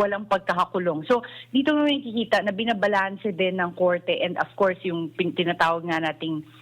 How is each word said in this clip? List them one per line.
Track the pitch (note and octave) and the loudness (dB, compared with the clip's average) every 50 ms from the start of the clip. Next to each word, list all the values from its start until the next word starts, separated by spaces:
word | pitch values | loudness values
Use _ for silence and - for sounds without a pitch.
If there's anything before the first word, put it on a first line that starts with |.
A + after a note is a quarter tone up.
walang | G3+ G3+ G3+ G3+ G#3+ | 4 2 0 -4 -2
pagkakakulong. | - G3+ F#3+ F#3+ - F3 F3+ F3+ - - F#3+ F3+ F3 D#3 D#3 D3+ | -2 -2 0 0 0 0 0 0 0 -2 -2 -2 -2 -2 -2 0
So, | - B3 A#3 A#3+ - - - - - - | 0 0 0 0 -4 -14 -18 -14 -2 0
dito | C4 C#4 D4+ D4+ | 2 2 4 2
mo | D4 D4 | 4 4
makikita | D4 C#4+ C#4 C#4 A#3+ G#3 A#3 A3+ A3+ A3 G3 | 2 2 0 -4 -4 -2 -2 0 2 0 2
na | F#3 G#3 | 2 0
binabalanse | F#3+ G3 A3+ A#3 A#3 G3 G#3 G3+ G#3 G3 F#3+ G3 G3 F#3+ - G#3+ | -2 -2 -2 -2 0 2 2 2 2 2 0 -2 -4 -6 -6 -6
din | F3+ D#3+ F#3+ F#3 F3+ F#3 | 0 0 0 0 2 0
ng | F3 F3 E3+ - | -2 -2 0 2
korte | F3+ F3+ F3+ F3 - - E3 - | 2 2 2 2 0 -2 -2 0
and | - F3+ F3 - | 0 -2 -2 -2
of | D#3 - - - | -4 -4 0 2
course, | G3+ F#3+ F3+ F3+ | 2 2 2 0
yung | - F3+ E3+ E3+ E3 D3+ - | -4 -4 -2 -2 -4 -6 -4
pin-, | - F3 F3 - | -2 -2 -2 0
tinatawag | - E3+ E3+ E3+ F3 E3+ E3 E3+ E3+ E3 | 0 0 0 2 2 2 2 2 0 -2
nga | F3 E3 D#3+ | -2 -2 0
nating | E3 D#3 D3+ - E3 D#3+ D#3+ D3+ D#3 - - - | 0 -2 -4 -4 -4 -4 -4 -4 -6 -10 -18 -20